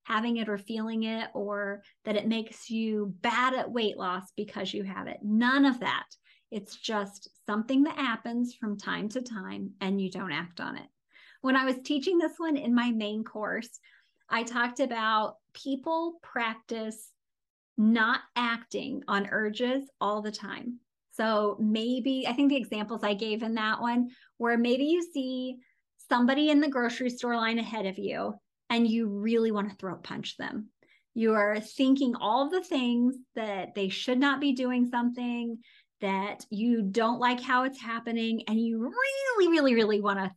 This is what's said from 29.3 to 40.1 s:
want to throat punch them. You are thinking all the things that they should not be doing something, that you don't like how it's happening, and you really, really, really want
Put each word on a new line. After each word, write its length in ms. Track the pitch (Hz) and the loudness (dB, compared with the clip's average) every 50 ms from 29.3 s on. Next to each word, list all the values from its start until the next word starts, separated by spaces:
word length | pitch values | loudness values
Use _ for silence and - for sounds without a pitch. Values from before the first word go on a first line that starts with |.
| 233 226 226 226 214 | 2 4 4 2 2
want 160 | 208 196 214 | 0 -2 -4
to 80 | 196 | -6
throat 260 | - - 185 170 - - | -8 -8 -8 -8 -8 -10
punch 340 | - - - 139 - - | -10 -8 -8 -8 -8 -8
them. 340 | - - - - 214 214 - _ _ _ _ _ _ _ _ - | -8 -8 -8 -6 -8 -8 -10 _ _ _ _ _ _ _ _ -4
You 200 | 226 226 220 220 | 0 2 4 4
are 260 | 220 202 208 214 214 | 4 4 2 2 -2
thinking 560 | 214 - - - 269 262 269 277 277 240 226 | -4 -4 0 2 4 6 6 6 4 2 0
all 320 | - - 202 226 247 277 294 | 0 0 2 2 2 2 2
the 140 | 359 370 359 | 0 -2 -2
things 520 | - 349 269 247 240 240 240 240 247 269 262 - _ - | -2 -2 0 0 2 2 4 4 2 2 0 -6 _ -8
that 380 | 233 220 214 202 196 180 - - | -6 -6 -4 -4 -6 -6 -6 -4
they 140 | 208 196 190 | -2 -2 -2
should 300 | 190 - - - 254 247 | -2 -2 -2 0 2 4
not 220 | 277 285 277 277 | 4 4 2 2
be 120 | 285 285 254 | 2 0 0
doing 340 | 254 254 247 247 247 240 | 0 0 0 2 2 2
something, 720 | 240 247 240 240 240 240 247 240 240 240 240 233 233 233 233 - _ _ _ _ _ _ _ | 2 2 0 0 0 -2 -2 -4 -4 -4 -4 -4 -6 -8 -10 -14 _ _ _ _ _ _ _
that 440 | 208 196 196 190 196 208 - - - - | -4 -2 -2 -2 -2 -4 -6 -10 -12 -8
you 320 | 220 196 226 240 240 226 208 | -4 0 2 2 2 2 2
don't 380 | 190 190 226 226 226 240 226 | 0 0 2 2 2 2 2
like 200 | 247 247 247 247 | 2 2 2 0
how 240 | - - 254 247 254 | 0 0 2 2 2
it's 160 | 269 269 - | 0 -2 -6
happening, 640 | 233 233 226 233 233 240 226 226 226 226 226 220 - - | -8 -8 -8 -6 -6 -4 -2 -2 0 0 -2 -2 -2 -2
and 100 | 214 220 | 0 0
you 200 | 233 226 226 220 | 0 0 0 -2
really, 680 | 226 285 370 480 523 539 539 539 554 523 494 427 370 349 | -2 -2 -2 0 0 0 -2 -2 -2 0 2 4 4 6
really, 260 | 330 311 285 269 240 | 6 6 6 6 6
really 260 | 226 220 208 214 202 | 6 4 4 2 2
want 180 | 202 202 | 2 0